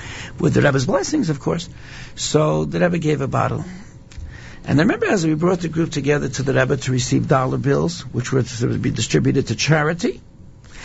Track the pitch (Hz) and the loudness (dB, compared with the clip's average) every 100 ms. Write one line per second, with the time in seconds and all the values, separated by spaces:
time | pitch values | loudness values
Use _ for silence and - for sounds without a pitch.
0 | - - - - 151 127 139 135 127 403 | -12 -12 -12 -2 2 4 4 4 2 0
1 | - 311 170 139 - 170 - - - - | 0 0 0 -2 -2 -4 -6 -14 -16 -16
2 | - - - 151 151 156 151 165 175 175 | -14 -8 0 2 4 2 0 2 2 2
3 | 151 143 131 127 113 110 101 - - - | 0 0 0 0 0 -2 -8 -12 -16 -18
4 | - - - - - - - 131 196 427 | -18 -14 -14 -14 -16 -12 0 4 4 2
5 | 427 214 160 156 175 180 165 156 165 147 | 2 2 2 2 2 0 -2 -2 -2 -2
6 | 139 147 143 127 135 131 131 139 131 127 | 0 0 0 -2 0 2 2 0 0 0
7 | - 135 113 135 131 131 127 143 170 - | 2 0 4 2 2 0 2 2 2 -2
8 | - 127 120 131 120 110 123 107 - - | -6 -6 0 0 -2 -2 -2 0 0 -2
9 | 117 151 127 135 - 107 139 156 151 170 | 0 2 2 2 0 -2 2 4 2 0
10 | 254 - - - - - - - | -4 -4 -14 -20 -20 -20 -20 -16